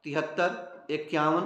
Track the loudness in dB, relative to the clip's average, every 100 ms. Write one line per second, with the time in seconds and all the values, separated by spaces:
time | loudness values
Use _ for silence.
0 | -2 -2 -2 0 0 0 -12 -16 -6 -4
1 | 0 2 4 2